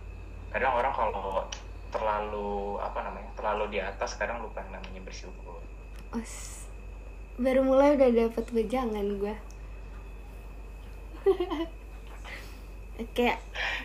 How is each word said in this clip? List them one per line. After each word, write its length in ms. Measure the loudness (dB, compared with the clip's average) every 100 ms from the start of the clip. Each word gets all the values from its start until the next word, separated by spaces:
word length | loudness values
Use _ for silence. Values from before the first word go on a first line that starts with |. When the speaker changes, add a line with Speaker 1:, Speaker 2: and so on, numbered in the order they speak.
| -10 -12 -12 -12 -4
Speaker 1:
Kadang 240 | 0 2 4
orang 160 | 2
kalau 480 | 2 2 0 0 -2 -2 -8 -10 -12 -6
terlalu, 880 | -2 2 2 0 -2 0 0 -2 -2
apa 240 | -2 -4
namanya, 240 | -4 -6 -10
terlalu 300 | -2 0 2 2
di 120 | 0
atas, 320 | -2 -2 -4
kadang 240 | -2 -2 -2
lupa 240 | -6 -8
yang 160 | -8 -8
namanya 240 | -8 -10
bersyukur. 560 | -10 -10 -10 -12 -12 -12 -12 -12 -12 -12 -8
Speaker 2:
Os, 480 | -8 -6 -10 -10 -10 -12 -12 -12 -12 -12 -12 -12
baru 320 | 0 4 6 8
mulai 320 | 10 10 10
udah 160 | 10
dapet 320 | 8 6 2 0
wejangan 640 | 2 4 2 2 0 0 0
gua. 160 | 0 -2 -8 -12 -12 -12 -12 -12 -12 -12 -12 -12 -12 -12 -12 -12 -12 -12 -12 0 4
<laughs> 1800 | 4 4 0 -2 -4 -12 -12 -12 -12 -10 -10 -10 -12 -12 -12 -12 -8
Oke, 320 | -6 2 4 4 -4 -4 -2 0